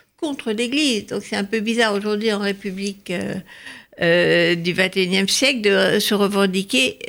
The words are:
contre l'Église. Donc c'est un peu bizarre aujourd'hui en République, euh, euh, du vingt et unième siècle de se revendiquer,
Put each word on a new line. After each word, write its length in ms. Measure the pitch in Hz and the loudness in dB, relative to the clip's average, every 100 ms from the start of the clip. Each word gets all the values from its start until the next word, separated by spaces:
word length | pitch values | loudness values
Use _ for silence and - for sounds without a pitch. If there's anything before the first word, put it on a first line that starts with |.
| _ _ | _ _
contre 340 | 320 277 226 | -8 -6 -4
l'Église. 540 | 214 240 277 294 214 208 | -2 -2 0 0 0 -4
Donc 140 | 202 | -8
c'est 120 | - 202 | -6 -4
un 80 | |
peu 160 | 196 220 | -2 -2
bizarre 340 | 214 233 226 | 0 0 2
aujourd'hui 400 | 202 214 208 220 | 0 -2 -2 0
en 60 | 202 | 0
République, 720 | 202 196 202 185 196 196 - | -2 -4 -6 -6 -8 -8 -8
euh, 240 | 175 196 190 - - - - - - | -6 -4 -8 -10 -18 -20 -20 -20 -2
euh, 540 | 175 175 165 170 170 170 | 2 4 4 4 4 2
du 180 | 170 | 0
vingt 220 | 175 185 190 | 0 0 0
et 80 | |
unième 240 | 185 185 196 | 0 0 0
siècle 340 | - 269 254 | 0 0 2
de 380 | 208 196 190 208 | 2 4 4 2
se 160 | - 208 | 0 2
revendiquer, 800 | 202 202 196 190 190 262 254 - | 2 2 2 0 0 0 0 -2